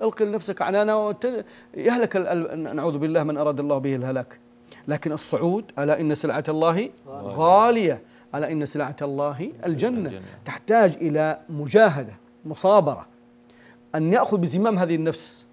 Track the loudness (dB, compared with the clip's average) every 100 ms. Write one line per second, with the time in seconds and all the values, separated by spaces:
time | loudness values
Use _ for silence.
0 | -4 0 0 -2 -6 -4 0 2 2 2
1 | 0 -2 -4 -4 -8 -16 -16 -2 0 2
2 | 2 0 -2 -2 -4 -6 -6 -4 -4 -2
3 | 0 0 0 -2 -2 -2 -2 -2 -2 -4
4 | -4 -6 -8 -16 _ _ _ -14 -6 -6
5 | -4 -6 -4 -2 0 -2 -6 -4 0 0
6 | 0 -2 -2 -4 -4 0 0 0 -4 -10
7 | -18 -14 -8 0 6 6 6 4 2 -2
8 | -6 -20 _ -6 -4 -4 -4 -4 -6 -6
9 | -6 -4 -4 -4 -10 -6 -4 0 0 -2
10 | -6 -8 -14 -16 -14 -8 2 4 4 2
11 | -2 0 0 -2 -8 -8 2 6 6 4
12 | -6 -14 _ _ -12 -2 4 6 4 0
13 | -8 _ _ _ _ _ -20 -20 _ -2
14 | 2 2 2 0 0 0 2 2 2 0
15 | -2 -4 -8 -16 -16